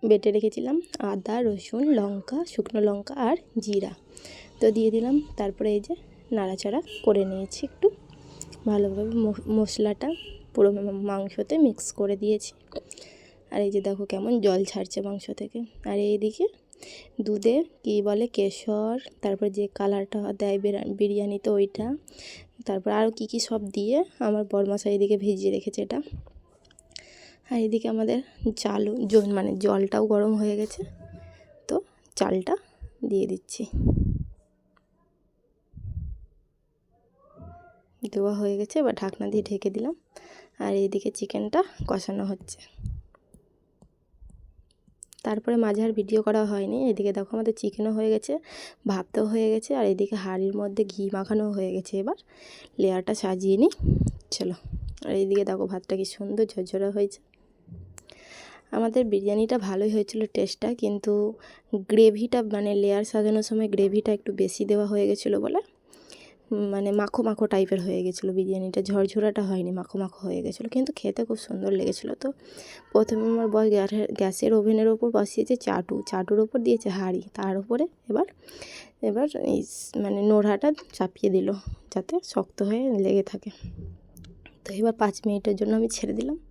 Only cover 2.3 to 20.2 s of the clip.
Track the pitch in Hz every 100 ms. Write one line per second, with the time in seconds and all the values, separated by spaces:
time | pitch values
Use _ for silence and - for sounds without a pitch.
2.3 | 269 349 - - 220 208 202 208 285 240
3.3 | 330 - - 214 202 190 190 - - -
4.3 | - - - 226 214 220 220 233 285 302
5.3 | - 202 196 214 208 202 339 - - -
6.3 | 226 190 190 202 240 - 415 - 202 190
7.3 | 190 196 - 285 - 403 - - - -
8.3 | - - - - 208 202 190 214 233 214
9.3 | 208 - 214 214 - 214 208 262 339 -
10.3 | - - - 202 202 202 196 202 196 196
11.3 | - - 311 294 214 - - 202 202 208
12.3 | 208 - - - - - - - - -
13.3 | - _ - 202 202 196 196 202 196 214
14.3 | 240 208 185 196 - 190 - 202 202 -
15.3 | 208 208 233 233 - - 202 202 208 214
16.3 | 220 415 - _ - - - - - 208
17.3 | 208 214 262 330 _ - 208 202 208 233
18.3 | - 196 - - 208 220 240 - - 208
19.3 | 196 208 196 202 - 202 202 196 214